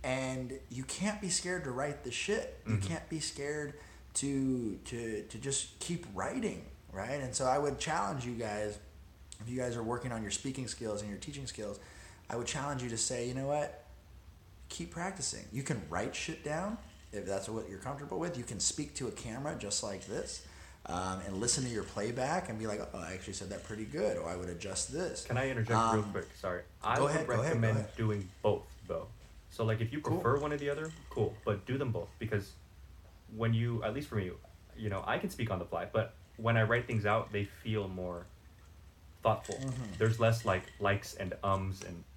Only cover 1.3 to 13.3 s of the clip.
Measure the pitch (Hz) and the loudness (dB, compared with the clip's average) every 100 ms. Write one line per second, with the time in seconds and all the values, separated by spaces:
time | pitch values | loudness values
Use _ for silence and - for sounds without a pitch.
1.3 | - 180 180 143 123 147 135 123 113 - | 0 0 -2 -2 0 -2 -2 -4 -4 0
2.3 | 214 - - - 104 95 165 - 160 151 | 0 0 -8 0 0 2 -2 -2 -4 -4
3.3 | - 143 151 147 - - - - - 139 | -4 -2 -2 -4 -8 -16 -18 -6 -2 2
4.3 | 139 135 127 113 101 - 120 113 107 - | 2 4 2 0 -4 -6 -4 -2 -4 -4
5.3 | 110 135 135 - - - 170 113 95 120 | -6 -2 -2 -2 -8 -4 -4 -4 -2 0
6.3 | 247 220 87 - - - 95 107 143 127 | 0 -2 -2 -10 -16 -10 -6 -2 -2 -2
7.3 | 113 131 135 147 135 - 160 202 147 123 | 2 4 6 4 0 0 0 2 0 -2
8.3 | 113 113 104 107 104 - - - - - | -2 -2 0 -2 -4 -12 -20 -20 -20 -18
9.3 | - 113 127 127 117 113 120 127 117 104 | -12 -4 -2 0 0 0 0 -2 -2 -2
10.3 | - 139 135 120 - 110 104 104 98 - | -2 -2 -4 -4 -4 -2 -2 -2 -6 -8
11.3 | 139 131 - 107 101 - - - - - | -8 -8 -6 -6 -6 -10 -18 -18 -18 -6
12.3 | 117 117 151 143 135 123 113 - 123 120 | -2 -2 -2 -2 -2 -2 0 0 0 0